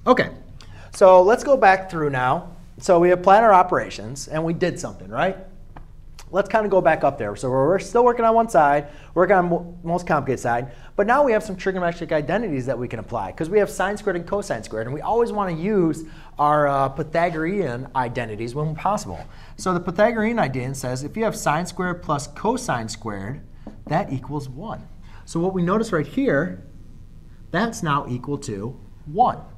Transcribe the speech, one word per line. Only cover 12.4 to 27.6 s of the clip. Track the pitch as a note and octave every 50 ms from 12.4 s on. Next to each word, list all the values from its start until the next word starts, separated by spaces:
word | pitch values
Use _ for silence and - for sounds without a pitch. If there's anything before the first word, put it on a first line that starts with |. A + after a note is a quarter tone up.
| B3 G3 D3 C3 A#2+
that | B2 - A2+
we | B2
can | A#2+ B2+ A2+
apply | G2 - A#2+ A2 G2 F#2 F#2
'cause | - E3 D#3+
we | G3 G#3+
have | G3+ F3+
sine | - - F#3 G3 G#3+
squared | G3+ G#3+ G#3 F#3
and | F3 E3
cosine | - G3+ G3+ G3+ - C#3+ A2+ G#2+
squared, | - G#2+ G#2+ A2+
and | A#2+ C#3
we | D3+
always | - - G#3+ A#3 A#3+ G#3 G#3
wanna | G#3 G3+ F#3
use | E3+ D#3 E3+ G#3 A3 G3 E3+ D#3+ D3+ - - - - - - - - -
our, | C#3+ D3 D3 D3+ D3
uh, | C#3+ C#3 C#3 C#3
Pythagorean | C3+ C#3 - D#3 D#3 - E3 E3+ F3+ E3+ D#3+ D#3+ E3 G3+ G3+ F3+ C3 A#2 B2+ C3 B2 -
identities | C3+ B2+ A#2+ A#2 C3 A#2 A2+ G#2+ G2+ A2+ A#2+ A#2+
when | D3 D3+ D#3+ D#3
possible. | - - F#3 G#3 G#3 - F#2+ E2+ - - - - - - - -
So | - - F#3+ F#3
the | F3
Pythagorean | F3 F#3+ F3 G#3 G#3 A#3 A#3 A3 G#3 A3 A#3+ A3+
identity | F3 C3+ C3 C3 B2 C3+ C#3
says | C3+ - B2+ B2+ B2+ C#3+
if | D3 -
you | A3 A3+
have | G#3 -
sine | G#3+ - D#3+ D3 D#3+ F3+
squared | F3 - - F3+ F3+ E3+ F3
plus | - - - C#3 -
cosine | - - - - G#3 B3+ B3 - - C#3+ A#2+ A2
squared, | A2 - - - A2+ G2+ G2 F#2+ G2 C#3 D#3 - - - - - - - - -
that | - D3 F3 G3+ G3 C#3
equals | B2+ - - C#3+ D3+ C3
one. | C3 B2+ D3 G3+ A3+ - - - - - - - - - - -
So | - - E3
what | E3+ F#3+ F#3
we | F#3
notice | F3 E3+ F#3+ A3 A3 -
right | F#3 D#3 C#3
here, | - - C4+ C#4 B3 D#3 C#3 E3+ F#3 - - - - - - - - - - - - - - - - - - - -
that's | - F3